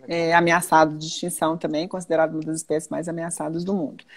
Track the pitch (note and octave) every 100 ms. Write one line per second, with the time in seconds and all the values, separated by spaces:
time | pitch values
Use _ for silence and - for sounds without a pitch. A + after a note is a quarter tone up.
0 | C3 E3+ E3 E3+ E3+ E3+ E3+ D#3+ D#3+ D3+
1 | D#3+ - F3 - D#3+ E3 E3 D3+ F3+ F#3
2 | F3 D#3+ D#3+ D#3+ D#3 D#3+ - D#3 - D3
3 | E3+ E3 E3 - D#3 E3 F3+ G3 D3 -
4 | -